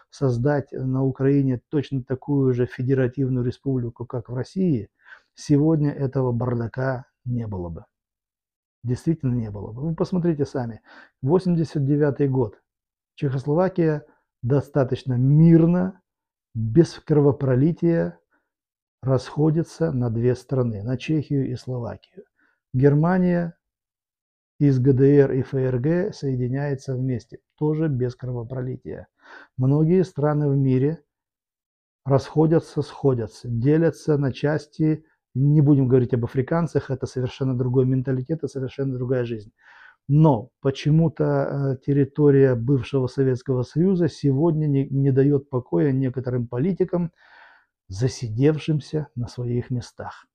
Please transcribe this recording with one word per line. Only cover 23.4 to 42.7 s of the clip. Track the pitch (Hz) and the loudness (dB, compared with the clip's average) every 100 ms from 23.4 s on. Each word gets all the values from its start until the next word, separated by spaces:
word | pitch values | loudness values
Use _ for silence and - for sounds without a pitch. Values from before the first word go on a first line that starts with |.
| 170 - _ _ _ _ _ _ _ _ _ - | -4 -10 _ _ _ _ _ _ _ _ _ 0
из | 143 131 | 2 2
Г | 131 | 2
Д | 127 139 143 | 4 6 6
Р | 135 | 4
и | 131 | 2
Ф | 123 | -4
Р | 135 131 127 | -2 -2 -2
Г | 139 175 180 | -2 -2 -2
соединяется | - 139 127 123 135 143 135 - 127 | -6 -6 -4 -4 -4 -4 -6 -6 -6
вместе, | 131 120 - - _ - | -4 -6 -8 -20 _ -6
тоже | 151 156 160 | -4 -2 -2
без | 127 123 123 | -2 -4 -6
кровопролития. | 127 123 113 127 127 127 - - - _ - - - - | -10 -10 -10 -10 -8 -10 -12 -14 -16 _ -20 -20 -14 -2
Многие | 127 147 156 185 | 2 2 4 2
страны | 185 - 147 151 147 | 0 -2 -2 0 0
в | 139 | 2
мире | 135 127 139 160 _ _ _ _ _ _ _ _ _ _ 131 | 2 2 0 -2 _ _ _ _ _ _ _ _ _ _ 0
расходятся, | 135 - 151 156 160 - - | 0 0 0 2 2 0 -8
сходятся, | 139 - 139 123 107 - 127 | -8 -2 0 0 -4 -10 -8
делятся | 117 131 156 165 - - 147 | -2 2 4 2 0 -2 0
на | 139 | 0
части. | - 147 156 - - 156 156 _ _ _ 123 | -2 -2 -2 -6 -2 0 -2 _ _ _ 0
Не | 143 151 | 4 6
будем | 139 139 131 | 6 4 4
говорить | 131 120 120 | 2 2 -2
об | 117 | -2
африканцах, | 139 - 165 165 143 - | -4 -2 -2 -2 -2 -4
это | 131 123 | -8 -6
совершенно | 131 127 - 131 123 | -6 -6 -4 -4 -2
другой | 127 131 127 | 0 2 2
менталитет, | 131 127 131 131 160 | 0 -2 -4 -4 -6
это | 135 | -6
совершенно | 139 127 - 135 127 | -8 -8 -6 -6 -4
другая | 127 127 120 | -2 -2 -2
жизнь. | 113 104 _ _ - - _ - | -6 -12 _ _ -20 -20 _ 0
Но | 143 156 117 - _ | 4 4 4 -2 _
почему-то, | 139 135 151 156 165 151 | -4 -2 0 2 2 0
э, | 147 143 - 143 139 131 - | -2 0 -2 -2 -4 -4 -2
территория | 139 135 - 147 139 135 120 | 0 0 4 4 6 6 2
бывшего | 117 | 0